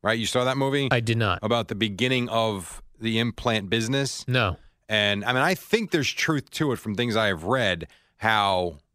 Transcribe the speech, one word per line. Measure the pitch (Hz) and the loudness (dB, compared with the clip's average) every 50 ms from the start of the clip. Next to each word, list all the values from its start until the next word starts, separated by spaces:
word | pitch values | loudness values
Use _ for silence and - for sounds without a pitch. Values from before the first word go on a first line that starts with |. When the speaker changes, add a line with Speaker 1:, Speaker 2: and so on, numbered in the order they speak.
Speaker 1:
right? | - 101 113 | -2 -2 0
You | 117 113 | 0 0
saw | 95 - 127 123 | 0 0 0 2
that | 127 131 | 2 0
movie? | 139 135 135 135 143 139 131 | 0 0 0 0 0 0 0
Speaker 2:
I | 131 120 | 0 0
did | 113 113 117 | 2 2 0
not. | 113 113 98 90 - | 2 2 0 0 0
Speaker 1:
About | - 104 120 117 110 | 0 0 0 0 -2
the | - 110 | -2 -4
beginning | 98 110 107 98 87 120 127 131 127 120 117 | -2 -2 -2 -2 0 0 0 0 0 0 0
of | 113 113 113 110 104 95 87 - - - - - - | 0 0 0 0 -2 -4 -8 -10 -14 -16 -18 -20 -12
the | - 110 113 113 113 | -6 -4 -2 0 0
implant | 117 120 101 - - 123 113 107 98 92 | 0 0 -2 -2 -2 0 0 0 0 0
business? | 113 113 113 113 135 139 139 131 - - - | -2 0 0 0 0 0 0 -2 -4 -8 -4
Speaker 2:
No. | - 123 127 117 95 85 - - - _ _ _ | 0 2 2 2 2 0 -4 -10 -20 _ _ _
Speaker 1:
And, | - 107 107 104 101 101 101 101 | -2 0 2 2 2 2 0 0
I | 117 127 | 0 0
mean, | 131 | 2
I | 135 170 190 | 2 2 0
think | - - - - 233 226 170 | -2 -2 -2 -2 -2 0 0
there's | - 165 131 - | 0 0 0 0
truth | - - - - 160 139 - - | -2 -2 -2 0 0 -2 -2 -6
to | - - 156 147 | -4 -2 0 0
it | 120 101 | 0 -2
from | - 110 104 | -4 -4 -2
things | 95 120 120 107 | -2 0 0 2
I | 113 110 | 2 2
have | 104 98 82 78 | 2 0 0 0
read, | 92 127 131 117 98 90 85 82 - _ _ _ _ _ | 0 2 2 2 2 0 -2 -4 -10 _ _ _ _ _
how | - - 110 110 107 101 98 95 92 90 87 78 76 _ _ | -2 0 2 2 4 4 2 2 2 0 -2 -4 -8 _ _